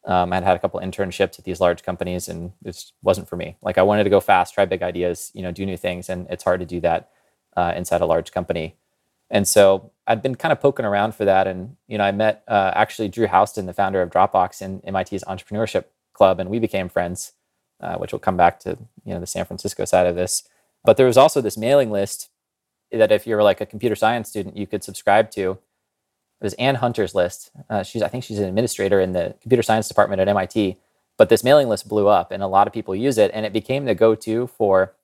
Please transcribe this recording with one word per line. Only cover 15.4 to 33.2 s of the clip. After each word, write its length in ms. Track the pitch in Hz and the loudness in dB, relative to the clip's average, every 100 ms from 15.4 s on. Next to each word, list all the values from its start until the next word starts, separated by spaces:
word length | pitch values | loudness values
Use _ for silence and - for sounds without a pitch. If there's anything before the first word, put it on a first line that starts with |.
| - 104 113 95 - _ _ | -8 -6 -2 -4 -6 _ _
club, 260 | _ 98 90 | _ 4 4
and 100 | 92 | -4
we 80 | 113 | -4
became 320 | 110 98 90 | -4 -4 -4
friends, 440 | - 87 90 - _ _ _ _ _ | -4 -4 -8 -12 _ _ _ _ _
uh, 180 | - 87 | -10 -8
which 140 | - | -8
we'll 60 | - | -4
come 200 | - 90 | -4 2
back 220 | 87 - | 2 2
to, 180 | - 90 110 - 101 | -10 -10 -12 -20 -12
you 80 | |
know, 60 | 87 | -10
the 80 | 87 | -8
San 180 | 92 90 | -8 -8
Francisco 400 | 92 104 - 95 | -8 -8 -8 0
side 220 | 92 90 | 2 2
of 80 | 87 | 0
this. 340 | 90 - _ _ _ _ | -4 -6 _ _ _ _
But 140 | - 107 | 2 6
there 80 | 127 | 6
was 100 | 120 | 6
also 260 | 147 151 | 6 4
this 160 | 110 - | -4 -4
mailing 340 | 113 143 120 | 2 2 2
list 380 | 104 101 - - _ _ _ _ _ _ | -2 -4 -6 -16 _ _ _ _ _ _
that 200 | 113 107 | 2 4
if 160 | 107 - | 4 2
you 80 | 107 | 2
were, 80 | |
like, 180 | 104 95 | 2 2
a 60 | 107 | -6
computer 280 | 107 120 104 | -4 -4 0
science 340 | 110 120 104 | 0 0 -6
student, 280 | 107 95 - | -8 -8 -10
you 80 | 98 | -8
could 180 | 107 | -8
subscribe 460 | - 98 - 104 110 | -8 -6 2 4 2
to. 300 | - 92 95 _ _ _ _ _ _ _ _ | -2 -4 -6 _ _ _ _ _ _ _ _
It 60 | 107 | -8
was 80 | - | -2
Ann 180 | 131 | -2
Hunter's 400 | 131 120 117 95 | 0 -2 -2 -2
list. 380 | 101 87 - - - - | 0 -2 -4 -20 -20 -8
Uh, 140 | 107 | -6
she's, 180 | 92 117 | -6 -4
I 60 | 104 | -4
think 160 | 127 | -4
she's 160 | - 104 | -8 -4
an 60 | 98 | -2
administrator 540 | 98 120 - 98 98 | -2 -2 -2 0 2
in 120 | 92 | 2
the 240 | 90 87 - | -2 -4 -8
computer 180 | 117 123 | 0 0
science 260 | - 110 107 | 2 0 0
department 340 | - 101 95 | 0 0 2
at 60 | 95 | 0
M 100 | 101 | 0
I 100 | 92 | -2
T. 320 | 110 98 92 _ _ _ _ | -2 -2 -4 _ _ _ _
But 140 | - | 4
this 140 | - | 6
mailing 260 | 123 147 131 | 6 4 4
list 180 | 104 - | -2 -2
blew 200 | 107 101 | 0 4
up, 240 | 98 - | 2 0
and 100 | 98 | -6
a 60 | 98 | 0
lot 180 | 95 104 | 2 2
of 80 | |
people 220 | 113 104 95 | -2 -6 -4
use 240 | 135 | -2
it, 100 | 113 | 2